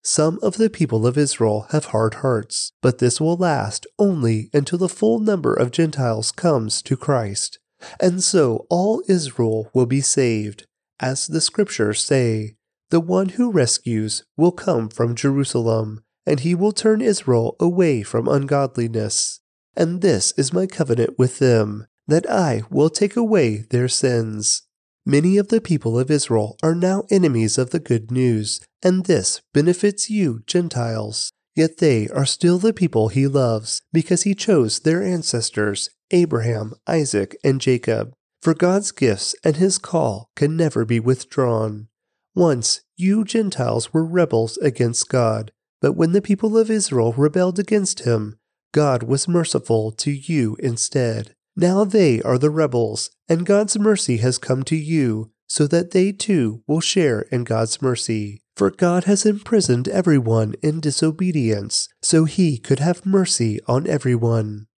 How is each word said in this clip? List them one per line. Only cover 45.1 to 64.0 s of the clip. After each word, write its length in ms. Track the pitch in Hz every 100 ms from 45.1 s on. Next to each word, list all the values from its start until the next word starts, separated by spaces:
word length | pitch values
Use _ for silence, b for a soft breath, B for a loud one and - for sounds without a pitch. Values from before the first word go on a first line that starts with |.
| 131 117 110 107 _ _ _
but 140 | 139
when 180 | 170 165
the 100 | 196
people 340 | 196 196 220 220
of 140 | 220
Israel 420 | 220 - 131 117
rebelled 460 | 117 147 185 180 185
against 400 | 202 208 190 -
him, 380 | 120 113 107 107 _ _ _
God 320 | 151 147 123
was 240 | 113 139 -
merciful 640 | 175 160 139 - 113 110
to 200 | 110 -
you 440 | 143 139 160 113 110
instead. 760 | 131 117 - 143 120 110 110 _ _ -
Now 280 | 175 190
they 360 | 208 214 170 113
are 180 | - 123
the 120 | 151
rebels, 600 | 156 151 123 110 107 - _ -
and 160 | 165 175
God's 320 | 202 208 214
mercy 400 | 208 202 - 117
has 220 | 123 127
come 240 | - 131
to 120 | 135 160
you, 560 | 151 160 127 107 110 _ _
so 200 | - 147
that 240 | 170 175
they 200 | 185 190
too 520 | 196 - 180 113 113 -
will 140 | 156
share 400 | - 196 151 110 -
in 120 | 127
God's 360 | 120 113 113 -
mercy. 600 | 135 117 - 110 104 104 _ -
For 140 | 196
God 360 | - 175 180 185
has 200 | 202 214
imprisoned 600 | 208 - 226 - 120 131
everyone 640 | 185 180 147 113 113 107 -
in 180 | 156 156
disobedience, 1120 | 151 131 160 156 185 160 113 104 101 - - _
so 220 | - 160 160
he 340 | - 175 127
could 180 | - 135
have 260 | 160 175
mercy 560 | 190 190 - - 113 104 -
on 220 | 123 165
everyone. 800 | 147